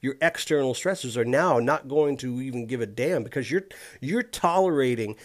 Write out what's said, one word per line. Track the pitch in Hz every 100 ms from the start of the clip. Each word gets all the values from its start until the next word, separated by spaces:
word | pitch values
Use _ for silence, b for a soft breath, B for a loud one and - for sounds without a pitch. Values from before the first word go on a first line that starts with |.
Your | 127 135
external | 165 165 - 151 135
stressors | 120 180 190 127 117
are |
now | 117 135 175 127
not | 120 151 131
going | 143 147 135
to | 127 123
even | 131 123 117
give | 127
a | 110
damn | 107 139 175
because | 113 143 113
you're, | 170 190 B B B
you're | - 220
tolerating | 233 - 175 175 190 151 131 117 107 107